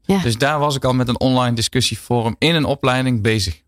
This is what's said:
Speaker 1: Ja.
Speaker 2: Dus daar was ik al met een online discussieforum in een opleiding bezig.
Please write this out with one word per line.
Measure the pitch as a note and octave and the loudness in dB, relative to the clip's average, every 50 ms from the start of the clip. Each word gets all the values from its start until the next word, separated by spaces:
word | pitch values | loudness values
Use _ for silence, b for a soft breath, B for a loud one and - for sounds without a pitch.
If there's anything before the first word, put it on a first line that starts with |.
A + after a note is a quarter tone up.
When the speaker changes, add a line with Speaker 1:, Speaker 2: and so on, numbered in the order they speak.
Speaker 1:
Ja. | _ - G3 F#3+ | _ 0 0 0
Speaker 2:
Dus | E3+ A#2+ A2 A2 | 2 0 0 0
daar | B2 C#3 D#3 D3 | 0 0 0 0
was | C#3+ D3+ C#3 | 0 0 0
ik | C3+ C#3 | 0 0
al | C3 B2+ | 0 0
met | B2+ B2 A#2+ | 0 0 0
een | A#2+ - | -2 0
online | B2+ C3 B2+ B2+ B2 A#2+ A#2+ | 0 2 2 2 2 2 0
discussieforum | A2+ A2 - - C3 A#2+ - A2+ - - - B2 A#2+ A2 A#2 G#2+ - | -2 -2 -2 0 0 0 0 -2 -6 -4 -2 -2 0 0 -2 -2 -2
in | C#3 D#3 E3+ | 0 0 0
een | D#3+ C#3 | 0 0
opleiding | - C3+ - - B2+ B2 B2+ C3 C3 B2 A2 | -2 -2 -2 0 0 0 0 0 0 0 0
bezig. | G#2 A#2 A2 A2 G2 F#2 E2 - _ | 2 0 0 0 0 -2 -6 -8 _